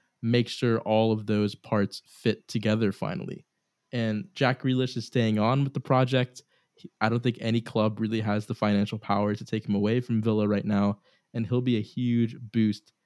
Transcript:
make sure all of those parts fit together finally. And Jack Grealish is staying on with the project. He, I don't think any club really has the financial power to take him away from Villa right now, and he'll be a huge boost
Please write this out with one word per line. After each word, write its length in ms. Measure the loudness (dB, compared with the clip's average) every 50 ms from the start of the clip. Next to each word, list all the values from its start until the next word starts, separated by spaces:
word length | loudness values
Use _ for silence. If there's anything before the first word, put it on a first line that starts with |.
| _ _ _ _
make 280 | -2 0 2 2 2 0
sure 300 | -4 -2 0 0 0 0
all 300 | 0 0 2 2 4 2
of 160 | 2 0 -2 0
those 280 | 0 0 0 0 -2
parts 460 | -6 -6 -2 0 0 0 -2 -4 -10 -18
fit 420 | _ -20 -4 -2 -2 -2 -2 _ -8
together 440 | -6 -2 0 0 2 2 2 0
finally. 540 | 0 -2 -4 -6 -6 -6 -8 -10 -12 -14 -16 _ _ _ _ _ _ _ _ _
And 360 | -6 -4 -2 -2 -2 -4 -6 -8 _
Jack 280 | 0 0 0 0 0
Grealish 360 | 0 0 0 2 0 -2 -2 -6
is 80 | -8
staying 340 | -2 0 2 2 2 2 2
on 240 | 2 2 2 2 0
with 100 | -2 -2
the 60 | -4
project. 640 | -2 2 4 4 4 4 2 0 0 -2 -4 -12 -20 _ _ _ _ _ _
He, 160 | -20 -20 -20 -6 _
I 80 | 0 0
don't 140 | 2 2 0
think 140 | 0 -2 -2
any 220 | -2 0 0 0
club 380 | -2 -2 0 0 0 0 0 -2
really 220 | -2 -2 -2 -2
has 240 | 0 0 -2 -2 -2
the 100 | -4 -4
financial 440 | -2 0 2 2 2 2 0 -4 -6
power 340 | -4 -2 0 0 0 0 -2
to 120 | -4 -6
take 220 | -6 -6 -6 -2 -2
him 80 | 0
away 260 | 0 2 2 2 0
from 200 | 0 0 -2 0
Villa 260 | 2 2 2 2 2 2
right 180 | 2 0 0
now, 340 | 0 0 2 2 0 0 -2 _ _ _ _ _ _ -8
and 120 | -6 -4
he'll 160 | -2 -2 0
be 160 | 0 0 0 0
a 40 |
huge 540 | -2 -4 -6 -4 -2 0 2 2 2 0 -2 -8 -14 -6
boost 400 | 0 2 2 2 0 -2 -8 _ _ _ _